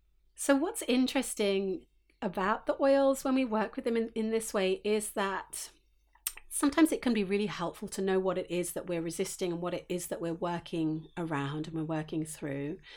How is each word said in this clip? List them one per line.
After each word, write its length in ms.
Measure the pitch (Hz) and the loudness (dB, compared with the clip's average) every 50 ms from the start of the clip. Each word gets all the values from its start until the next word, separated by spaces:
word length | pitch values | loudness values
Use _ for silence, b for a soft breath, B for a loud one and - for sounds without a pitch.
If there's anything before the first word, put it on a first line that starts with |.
| _ _ _ _ _ _ _ | _ _ _ _ _ _ _
So 200 | - - - 277 | -2 4 4 4
what's 280 | 269 320 403 453 - 320 | 4 4 0 -2 -2 0
interesting 960 | - 254 254 254 247 - 269 247 - - - 208 196 196 196 196 190 180 - - _ _ _ _ _ _ _ | 2 4 4 4 4 2 0 -2 -2 -2 0 2 2 2 2 0 0 -4 -4 -8 _ _ _ _ _ _ _
about 440 | 226 190 170 202 185 202 226 - - | -6 -4 -2 0 0 0 0 0 0
the 120 | - 302 - | -2 0 4
oils 420 | 285 277 277 277 277 269 269 - - | 4 6 6 6 6 4 4 2 2
when 120 | 269 262 | 2 2
we 100 | 262 262 | 2 2
work 300 | 226 214 220 202 - - | 2 2 0 0 0 -4
with 100 | 262 240 | -4 -2
them 120 | 240 233 | 0 2
in, 120 | 233 226 - - | 2 0 0 -2
in 160 | 226 220 220 | -2 0 0
this 220 | 220 220 220 - - | 0 0 0 0 0
way 280 | 202 190 185 190 190 - | 2 2 2 2 0 2
is 260 | 208 214 214 214 - | 0 0 0 0 -2
that 600 | - 220 196 196 190 175 - - - - - - - _ _ _ _ _ _ _ _ _ _ - - - - - | -2 -2 0 0 -2 -4 -8 -8 -10 -10 -10 -10 -14 _ _ _ _ _ _ _ _ _ _ -14 -14 -14 -14 -10
sometimes 420 | - - 302 277 277 330 311 320 | -2 0 0 2 6 6 6 6
it 100 | - - | 4 0
can 120 | - 254 226 | 0 0 2
be 100 | 214 196 | 2 2
really 220 | 180 202 202 208 | 0 0 0 0
helpful 420 | 180 - - 175 170 - - 214 | -2 -2 -4 -4 -6 -6 -8 -10
to 140 | 196 - 202 | -8 -4 -2
know 160 | 190 190 190 | 0 2 2
what 200 | 190 185 190 175 | 2 2 2 0
it 120 | 185 - - | 0 -2 -2
is 220 | 170 180 175 - | -2 -2 -2 -2
that 160 | - - - | -6 -6 -4
we're 140 | 175 175 165 | -2 -2 -2
resisting 500 | 165 170 160 - 185 185 - - 190 175 | -2 -2 -2 -2 -4 -4 -2 -4 -2 -2
and 100 | 170 175 | -2 -2
what 140 | 180 175 175 | -2 -4 -4
it 100 | - - | -6 -4
is 200 | - 180 175 - | -4 -4 -4 -4
that 120 | - 175 - | -6 -6 -4
we're 140 | 170 170 165 | -2 -4 -2
working 720 | 165 185 170 175 165 170 - 185 165 160 156 156 160 - - - | -2 -2 -2 -2 -4 -4 -4 -2 0 0 0 0 -2 -6 -8 -6
around 520 | 180 170 160 156 139 139 143 147 156 156 | -6 -4 -2 -2 -2 -2 -2 -4 -4 -6
and 80 | 165 160 | -4 -4
we're 80 | 160 156 | -4 -4
working 420 | 156 160 156 151 156 175 156 156 | -2 -2 -4 -4 -2 -4 -4 -4
through. 520 | 156 - - 160 143 139 139 143 147 180 - B B B | -4 -6 -8 -6 -6 -4 -4 -4 -6 -6 -8 B B B